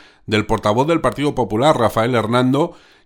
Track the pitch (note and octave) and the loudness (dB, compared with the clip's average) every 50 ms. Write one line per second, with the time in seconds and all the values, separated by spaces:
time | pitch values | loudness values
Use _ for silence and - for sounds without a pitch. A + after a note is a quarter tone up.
0 | - - _ _ _ - G#2+ G#2 G#2 - A2 G2+ - G#2 G#2+ A#2+ C#3 D#3+ E3 D#3+ | -20 -20 _ _ _ -2 -2 -2 0 0 -2 -2 0 0 2 2 2 0 0 0
1 | - B2+ - C3+ C#3+ C#3+ - C3 A#2 G2 G#2+ A2 C3 D#3 D3 A#2+ A#2 G2+ - A2+ | 0 -2 -2 -2 -4 -4 -2 -2 -4 -2 0 0 2 2 2 4 2 0 0 0
2 | A2 B2 B2+ A2+ A2 G#2+ A#2+ B2+ B2+ B2+ C3+ C#3 E3 F3 - - _ _ _ _ | 0 0 0 0 0 0 0 0 2 2 2 0 -2 -2 -6 -12 _ _ _ _
3 | _ | _